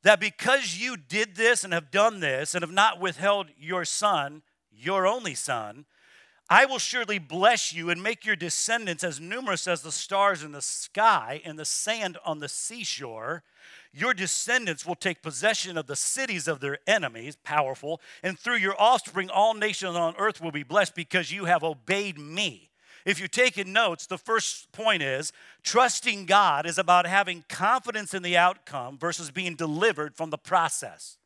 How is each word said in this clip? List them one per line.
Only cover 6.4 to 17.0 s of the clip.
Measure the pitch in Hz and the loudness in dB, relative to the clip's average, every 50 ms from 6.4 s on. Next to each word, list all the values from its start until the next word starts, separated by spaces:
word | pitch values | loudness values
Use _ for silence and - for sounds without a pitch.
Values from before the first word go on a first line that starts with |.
| _ - | _ 6
I | 170 208 269 | 8 8 8
will | 269 262 220 | 6 2 -4
surely | - - 240 254 233 196 208 196 | -4 -2 -2 -4 -2 -2 -4 -4
bless | 156 131 156 175 190 226 240 214 - - | -4 -6 -2 4 6 6 6 4 0 -6
you | 156 170 165 170 | -6 -6 -2 -2
and | 175 170 | -2 -2
make | 190 214 233 _ - | -2 -4 -4 _ -4
your | 220 208 | -4 -4
descendants | 160 165 170 - - - - 226 233 220 185 170 151 180 | -2 -2 -6 -4 -4 -2 -2 -2 -2 -2 -4 -6 -4 -4
as | 175 147 135 | -6 -6 -8
numerous | 160 175 208 247 269 214 190 160 - 185 | -10 -10 -10 -6 -4 -4 -4 -2 -2 -2
as | 175 151 | -4 -4
the | 143 160 | -4 -8
stars | 139 - - - 196 196 202 202 190 151 | -8 -8 -6 -2 0 4 4 4 2 0
in | 151 151 | -6 -12
the | 147 143 | -10 -8
sky | - - - - - - _ 202 220 226 208 151 113 113 160 156 - | -8 -8 -8 -8 -10 -8 _ 4 4 4 4 4 0 -4 -10 -10 -10
and | 170 156 | -12 -12
the | 156 151 | -8 -6
sand | - - - - 214 226 226 214 180 165 165 - | -4 -4 -4 -2 -2 -2 -2 -4 -6 -6 -6 -6
on | 175 156 151 | -6 -6 -6
the | 147 143 | -6 -8
seashore. | - - - - 226 240 202 - - 127 135 120 113 110 110 127 165 170 _ _ _ _ - - - - - _ | -8 -8 -8 -8 -8 -8 -8 -8 -8 -8 -10 -12 -12 -10 -8 -8 -8 -8 _ _ _ _ -20 -20 -20 -20 -20 _
Your | _ 135 190 254 247 | _ -4 -2 0 0
descendants | 180 190 180 - - - 226 240 254 233 185 160 - - | 0 -2 -2 -2 -4 -2 0 0 0 0 -2 -6 -6 -6
will | 170 175 | -8 -8
take | _ - 190 165 _ | _ -2 -4 -4 _
possession | _ 160 139 123 175 214 220 - - 185 175 160 | _ -10 -8 0 0 2 2 2 -4 -4 -6 -8
of | 147 | -6
the | 135 143 | -6 -4
cities | - - - - 262 269 247 202 170 123 165 | -4 -2 -2 -2 -2 -4 -4 -4 -4 -2 -4
of | 156 131 | -4 -4
their | 135 139 143 - _ - | -4 -6 -6 -4 _ 0
enemies," | 214 214 | 2 2